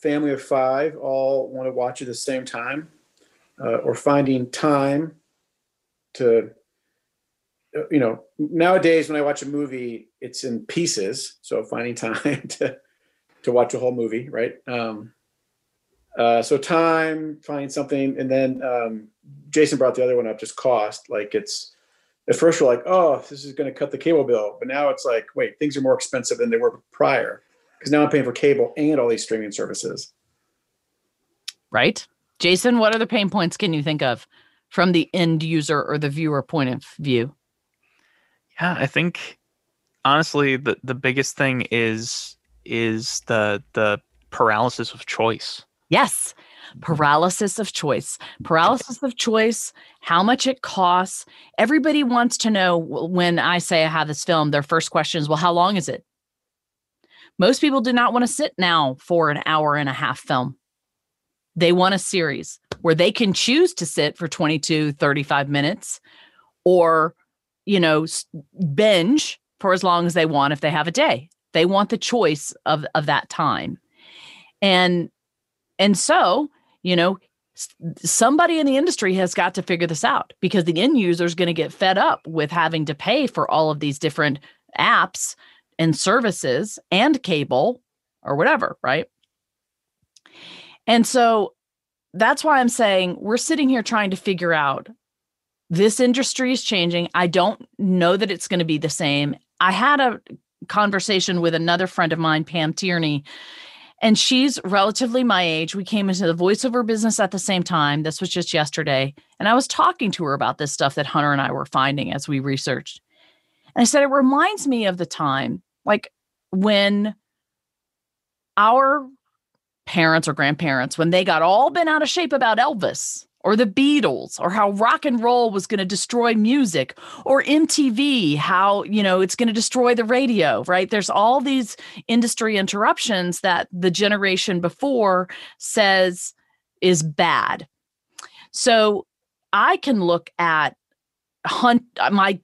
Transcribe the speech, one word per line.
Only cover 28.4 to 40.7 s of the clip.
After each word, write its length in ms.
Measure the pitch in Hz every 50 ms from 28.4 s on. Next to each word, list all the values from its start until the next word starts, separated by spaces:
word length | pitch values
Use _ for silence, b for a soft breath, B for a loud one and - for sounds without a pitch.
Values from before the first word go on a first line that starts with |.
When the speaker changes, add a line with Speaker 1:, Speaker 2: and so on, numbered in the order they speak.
| - 143 139 135 117 - -
Speaker 1:
and 220 | - 147 151 156 135
all 100 | 120 117
these 140 | 113 107 -
streaming 300 | - 113 110 107 107 101
services." 600 | - 104 98 101 - - 113 101 98 - - _ _ _ _ _ _ _ _ _ _ _ _ _ _ _ _ _ _ _ _ _ _ _ _ _ _ _ - - _ _ _
Speaker 2:
Right. 340 | - 110 127 175 - - - - _ _ _ _ _ -
Jason, 380 | - 170 185 180 - 247 240 233
what 180 | 220 208 226
other 100 | 220 220
pain 240 | 214 226 220 202 185
points 260 | 185 208 170 156 -
can 160 | - 214 185 160
you 80 | 151
think 220 | 139 160 151 143 147
of 240 | 131 117 - - _ b b b b b b b b
from 200 | b - 175 185
the 180 | 175 170 156 - -
end 300 | 185 170 165 165 156 160
user 360 | 160 165 156 147 156 156 143
or 180 | - - 147 147
the 100 | 147 143
viewer 340 | 139 156 165 156 147 139 131
point 280 | - - 160 135 127 123
of 100 | 127 - - - -
view? 340 | 151 143 127 117 113 143 - _ _ _ _ _ _ _ _ _ _ _ _ _ _ _ _ _ _ _ _ _ _ _ _ -
Speaker 3:
Yeah, 140 | 165 180 170
I 100 | - - 135
think, 500 | - - 160 175 - - - - - _ _ _ _ _ _ _ _ _ _ _ _ _ -
honestly, 520 | 131 143 151 160 - - 147 143 139 131
the, 200 | 127 143 120